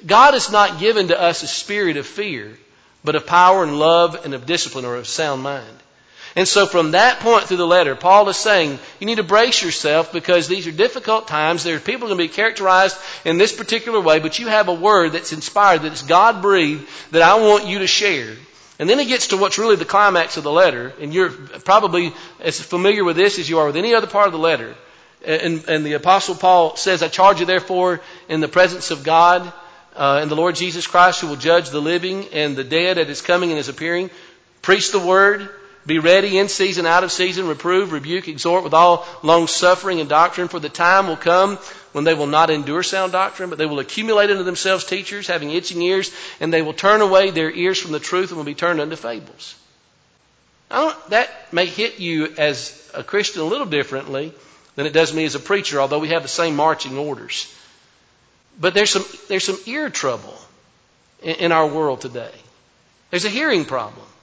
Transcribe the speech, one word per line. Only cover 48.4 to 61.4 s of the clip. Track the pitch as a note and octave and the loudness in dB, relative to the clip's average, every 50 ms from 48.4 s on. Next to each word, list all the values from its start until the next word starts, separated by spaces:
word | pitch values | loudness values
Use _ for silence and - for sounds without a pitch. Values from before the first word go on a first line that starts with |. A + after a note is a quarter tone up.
| D3+ | -10
be | C#3+ D3 | -10 -8
turned | - F3 F3 F3 D#3 | -4 -2 -2 -2 -2
unto | D3 D#3 D#3+ | -4 -6 -8
fables." | D#3 - A#2 A#2 G#2+ - - - _ - - - _ _ _ _ _ _ _ _ _ _ _ _ _ _ _ _ _ _ _ _ _ _ _ | -10 -10 -10 -10 -10 -14 -20 -20 _ -20 -20 -20 _ _ _ _ _ _ _ _ _ _ _ _ _ _ _ _ _ _ _ _ _ _ _
Now, | - B3+ D4+ D#4+ - - - - | -4 -2 -2 -2 -4 -8 -10 -2
that | G3+ A3+ B3 - - - - - | -2 -2 -2 -2 -8 -20 -20 -6
may | - E3+ F#3 | -4 -4 -4
hit | F3 - G3+ G#3+ A#3 - - | -2 -4 -6 -6 -6 -6 -10
you | F#3 E3+ E3 D#3 D3+ D#3 - - | -8 -6 -4 -4 -6 -6 -4 -2
as | D3+ D3+ C#3+ A#2+ - - - - _ _ - | -2 -2 -2 -4 -12 -16 -18 -20 _ _ -16
a | C#3+ | -16
Christian | C3 - - G3+ G3+ - - F3 | -12 -6 -4 -4 -4 -4 -6 -6
a | D#3 | -6
little | D#3+ G#3+ C#4+ C#4+ | -4 -4 -6 -6
differently | F#3+ D#3 D3 C3+ - C3+ C3+ C#3 - C3+ C3+ D3+ D#3+ D#3+ _ _ _ _ _ _ _ _ | -4 -4 -4 -4 -4 -8 -10 -10 -8 -10 -10 -10 -10 -14 _ _ _ _ _ _ _ _
than | - C#3+ | -8 -8
it | D#3 | -2
does | C#3+ D#3+ E3 D3 | 0 0 0 0
me | D3 D#3+ D#3+ | -2 -4 -4
as | D3+ C3 | -4 -6
a | C#3+ | -8
preacher, | - - G3 G3+ - - D3 C#3+ | -6 -4 -4 -4 -4 -4 -2 -2
although | C3+ C3+ D3 D3+ | -2 -2 -2 -4
we | D#3 D3+ | -4 -2
have | E3 E3 | -4 -4
the | C#3 C3 | -4 -6
same | - - E3+ E3 D3+ | -6 -4 -4 -2 0
marching | C#3+ D3+ D#3+ D#3 D3+ - C3+ C3 | 0 0 0 0 -2 -6 -10 -8
orders. | C3+ D3 D3+ C#3 A2 - - - - - - - _ _ _ _ _ _ _ _ _ _ _ _ _ _ _ _ _ _ _ _ G#3 | -8 -8 -8 -8 -10 -12 -12 -12 -12 -12 -14 -18 _ _ _ _ _ _ _ _ _ _ _ _ _ _ _ _ _ _ _ _ -4
But | D#3 F3+ F3 | -4 -2 0
there's | G3+ G#3+ G#3 | 0 0 0
some, | - G3 G3 - - - - - | -2 -4 -6 -8 -16 -20 -10 -6
there's | G3+ F#3 - | -6 -4 -4
some | - F#3+ F#3 - | -4 -8 -8 -10
ear | - B3 D4+ D4+ - | -10 -8 -8 -8 -8
trouble | - - - C3+ A#2+ A2 G#2 - - - - _ _ _ _ _ _ _ _ _ _ _ _ _ _ _ | -8 -6 -6 -6 -6 -6 -12 -18 -20 -20 -20 _ _ _ _ _ _ _ _ _ _ _ _ _ _ _
in, | - E3 E3 | -8 -8 -6
in | E3 | -4